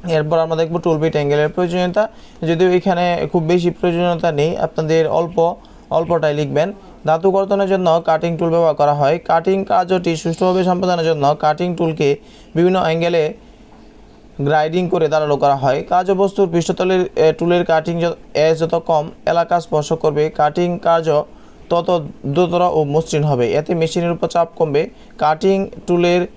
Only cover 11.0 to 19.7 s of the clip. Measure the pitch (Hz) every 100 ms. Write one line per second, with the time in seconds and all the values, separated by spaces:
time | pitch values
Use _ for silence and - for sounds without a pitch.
11 | 165 156 143 151 151 151 180 165 170 160
12 | 147 143 - - - 160 175 185 170 165
13 | 170 170 156 - - - - - - -
14 | - - - - 139 151 156 170 180 175
15 | 156 156 151 143 143 135 131 139 - 180
16 | 185 185 196 196 190 170 160 175 185 185
17 | 180 - 156 156 170 175 175 160 160 170
18 | 165 - - - 156 160 160 165 160 156
19 | 156 - - 170 170 175 165